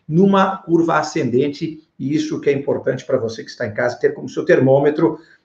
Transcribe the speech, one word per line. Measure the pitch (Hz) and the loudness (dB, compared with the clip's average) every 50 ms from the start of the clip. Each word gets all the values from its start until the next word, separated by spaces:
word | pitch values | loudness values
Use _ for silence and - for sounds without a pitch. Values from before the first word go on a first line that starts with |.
| _ | _
numa | - 156 170 196 196 196 190 190 190 190 | 0 2 4 4 6 4 4 2 0 -2
curva | - - 160 170 165 165 165 151 151 | -6 -2 0 2 2 2 2 0 0
ascendente, | 151 - - 156 131 117 117 127 147 143 143 - 165 - - - - _ _ - | -2 -2 -4 -4 -2 0 0 0 0 0 -2 -6 -8 -8 -8 -12 -18 _ _ -8
e | 135 139 156 | -4 -2 -2
isso | 151 156 - 151 - | -2 -2 -4 -6 -2
que | - 143 | 0 0
é | 139 | 0
importante | 135 - 135 120 - - 135 135 - - | 0 -2 -2 -4 -2 -2 -4 -4 -4 -4
pra | - 135 | -2 -2
você | 120 113 110 - - - | -2 -2 -4 -6 -10 -14
que | - | -14
está | - - 123 | -10 -8 -8
em | 107 - | -6 -4
casa | 127 123 123 - - | -2 -2 -2 -2 -2
ter | 147 139 - | -2 -2 -2
como | 151 147 135 | -4 -10 -8
seu | - 160 - | -8 -4 2
termômetro | - 165 135 127 131 135 143 151 151 151 - 165 - - - - _ - _ | 2 4 4 6 4 4 4 4 2 2 2 0 0 0 -4 -12 _ -20 _